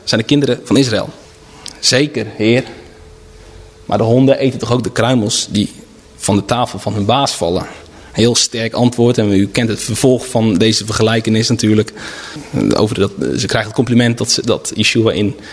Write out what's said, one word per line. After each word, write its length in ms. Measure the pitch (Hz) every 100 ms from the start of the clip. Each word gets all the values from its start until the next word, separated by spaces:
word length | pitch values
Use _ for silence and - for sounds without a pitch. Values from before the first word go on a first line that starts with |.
zijn 160 | - 113
de 60 | 113
kinderen 340 | 143 135 120
van 140 | - 110
Israël. 320 | 127 104 - - - - - - - -
"Zeker, 460 | - 127 147 120 107 -
Heer, 280 | 110 123 120 - - - - - - - - - - - -
maar 120 | 104
de 60 |
honden 340 | 113 123 135 135
eten 220 | 135 -
toch 120 | 113
ook 120 | 123
de 80 | 110
kruimels 560 | - 117 127 104 - -
die 220 | 104 101 - - - - -
van 200 | - 101
de 100 | 98
tafel 340 | 120 123 95
van 140 | 107
hun 120 | 104 101
baas 260 | 131 135
vallen?" 340 | - 85 90 - - - - -
Heel 240 | - 117 117
sterk 380 | - 117 113
antwoord, 440 | - 120 120 120 120
en 140 | 104
u 160 | 98 98
kent 220 | - 117
het 120 | 98
vervolg 460 | - 110 131 127 -
van 260 | 117 110
deze 320 | 92 113 107 104
vergelijkenis 640 | 107 110 113 113 110 113
natuurlijk. 440 | 120 107 107 107 - - - - 151 - - - -
Over 240 | 107 -
dat, 120 | 98 -
ze 260 | 65 62 87
krijgen 240 | 117 107
het 40 |
compliment 440 | 123 120 120 120 117
dat 140 | -
ze, 140 | - 117
dat 260 | 110 - 110
Yeshua 360 | 107 120 110
in 240 | 90 101 - -